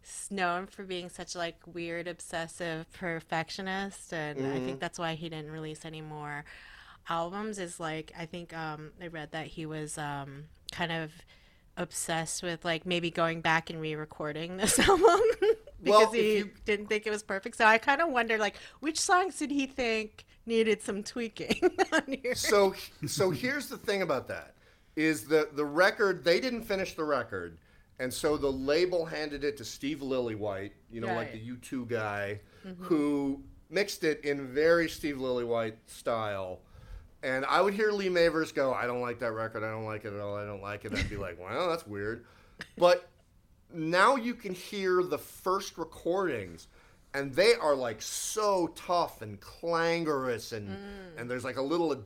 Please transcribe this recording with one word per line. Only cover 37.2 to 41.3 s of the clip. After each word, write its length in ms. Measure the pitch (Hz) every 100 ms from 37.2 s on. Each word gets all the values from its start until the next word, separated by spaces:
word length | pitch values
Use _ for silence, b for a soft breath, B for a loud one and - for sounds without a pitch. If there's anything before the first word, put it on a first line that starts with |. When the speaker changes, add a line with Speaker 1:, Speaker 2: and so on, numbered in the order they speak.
Speaker 2:
And 220 | 135 131 135
I 140 | 151
would 140 | 196
hear 160 | 196 214
Lee 180 | 202 190
Mavers 460 | 175 170 160 156
go, 180 | 151 135
"I 140 | 104 123
don't 140 | 123
like 180 | 123 120
that 120 | 120
record. 320 | 110 110 113
I 60 | 110
don't 120 | 110
like 200 | 110 107
it 80 | 107
at 80 | 101
all. 160 | 101 101
I 80 |
don't 180 | 104 101
like 220 | 98 104
it." 100 | 110
I'd 160 | 101 98
be 60 | 101
like, 200 | 95